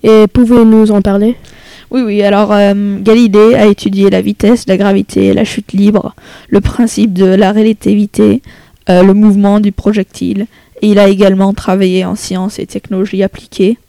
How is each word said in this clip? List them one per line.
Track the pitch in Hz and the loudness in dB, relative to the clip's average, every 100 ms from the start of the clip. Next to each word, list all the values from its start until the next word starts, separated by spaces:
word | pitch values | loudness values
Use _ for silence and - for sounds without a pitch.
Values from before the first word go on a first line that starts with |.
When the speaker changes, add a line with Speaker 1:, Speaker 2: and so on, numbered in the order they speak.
Speaker 1:
Et | 220 220 214 | 4 4 4
pouvez-nous | - 240 240 226 220 214 | 2 2 4 4 4 2
en | 208 | 2
parler ? | 196 196 214 247 - - - - _ | 0 0 -2 -4 -12 -20 -20 -20 _
Speaker 2:
Oui, | 254 | -6
oui. | 233 208 | -4 -2
Alors, | 202 202 208 | 0 0 0
euh, | 208 202 202 202 196 | 0 0 0 -4 -4
Galilée | 196 220 233 202 214 | 0 2 2 4 4
a | 247 214 | 4 2
étudié | 202 208 196 196 | 0 -4 0 0
la | 190 | 0
vitesse, | 202 208 208 233 - | -4 -2 0 0 0
la | 185 | -2
gravité, | 202 196 202 - 196 | 0 -2 -2 -2 0
la | 190 | 0
chute | 214 - 208 | -4 -6 -8
libre, | 190 202 208 - - - - - | -2 0 0 -4 -14 -20 -20 -4
le | 202 | -2
principe | - - 233 - 214 | -2 -2 -4 0 -4
de | 180 190 | 0 0
la | 190 196 | 2 0
relativité, | 208 220 220 - 208 202 - 208 220 - - _ _ - | 0 0 -2 -2 -2 -2 0 0 0 -6 -20 _ _ -2
euh, | 180 | 2
le | 190 | 4
mouvement | 196 214 202 202 208 | 4 2 2 0 0
du | 208 | -2
projectile. | - - 214 185 - - 196 214 _ _ - | -2 -4 -4 -6 -8 -8 -6 -8 _ _ -6
Et | 214 | 0
il | 202 | 2
a | 196 | 2
également | 190 196 190 196 | 2 2 2 -2
travaillé | 196 - 190 190 185 | -2 -4 -2 0 -2
en | 185 196 | -4 -8
sciences | - 185 185 - | -8 -8 -8 -10
et | 190 | -12
technologies | 196 - 190 196 190 | -12 -8 -6 -6 -4
appliquées | 196 - - - 190 240 | -6 -6 -20 -2 -2 -2